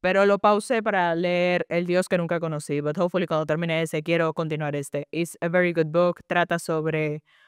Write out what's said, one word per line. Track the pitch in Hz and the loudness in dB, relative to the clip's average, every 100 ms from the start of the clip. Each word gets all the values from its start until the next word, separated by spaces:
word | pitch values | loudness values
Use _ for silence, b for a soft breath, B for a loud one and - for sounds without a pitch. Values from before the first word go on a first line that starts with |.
pero | 180 185 | 0 4
lo | 202 196 | 6 4
pausé | 208 208 - 233 | 4 2 2 -2
para | 220 196 175 | 0 0 2
leer | 170 175 175 180 180 - | 0 0 0 2 0 0
El | 170 | -2
Dios | 180 180 185 | 0 0 0
que | 180 | -2
nunca | 170 170 | 0 -2
conocí. | 165 151 - 147 | -2 -6 -4 -4
But | 147 151 | -2 -2
hopefully | 180 185 170 | -2 0 0
cuando | 156 | 0
termine | 156 156 170 160 | 0 -2 0 -2
ese, | 165 160 | -2 -4
quiero | 151 170 165 | 0 0 0
continuar | 156 160 151 151 143 | -2 -4 -4 -4 -4
este. | 139 143 143 | -6 -8 -6
It's | 160 170 - | -4 -6 -4
a | 170 | -2
very | 180 180 | 2 2
good | 165 156 | 2 0
book. | 165 175 175 - | 2 2 0 -2
Trata | 175 170 170 | 0 0 -2
sobre | - 160 156 156 151 151 b b | -2 -2 -2 -2 -2 -6 b b